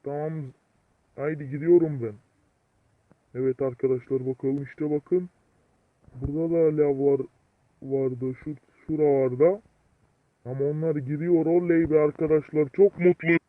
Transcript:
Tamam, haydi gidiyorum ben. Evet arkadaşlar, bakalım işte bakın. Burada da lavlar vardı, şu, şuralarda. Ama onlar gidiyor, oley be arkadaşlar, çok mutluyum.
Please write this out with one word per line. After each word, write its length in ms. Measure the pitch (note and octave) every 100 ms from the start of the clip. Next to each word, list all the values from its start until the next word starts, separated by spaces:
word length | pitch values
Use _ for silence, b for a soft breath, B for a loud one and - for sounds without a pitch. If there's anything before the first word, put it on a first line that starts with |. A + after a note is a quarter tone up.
Tamam, 300 | C#3+ D3 D#3 D#3+ C3+ - _ _ _ _ _ -
haydi 340 | D3 D#3 C3+
gidiyorum 500 | C#3+ D#3+ F3 D#3+ C#3+
ben. 100 | A2+ G#2 _ _ _ _ _ _ _ _ _ _ _ B2
Evet 200 | C3 B2+
arkadaşlar, 680 | C3+ B2 C3+ B2+ - C3+ B2+
bakalım 360 | B2+ C3+ C#3+
işte 280 | C3+ - D3+
bakın. 380 | D3 - F3+ F3+ _ _ _ _ _ _ _ - B2+
Burada 320 | C3 D3 E3
da 300 | E3 D#3+ D3+
lavlar 380 | D3 C3+ C#3 C#3 B2+ _ _ _ _ _
vardı, 540 | C3+ C#3 C3+ B2 C3 B2+
şu, 120 | - C#3 _ _ -
şuralarda. 760 | D#3 D3+ C#3 C3 B2 D#3+ G3+ _ _ _ _ _ _ _ _ A#2+
Ama 200 | C3 C#3
onlar 300 | D3+ D#3+ D3
gidiyor, 500 | C3 D3 E3+ E3+ D#3
oley 460 | F3 F3 E3 D#3+
be 80 | D#3
arkadaşlar, 680 | D3+ - D#3 D#3 - D3 D3
çok 300 | - G3+ -
mutluyum. 400 | F3 F3 D#3+ E3+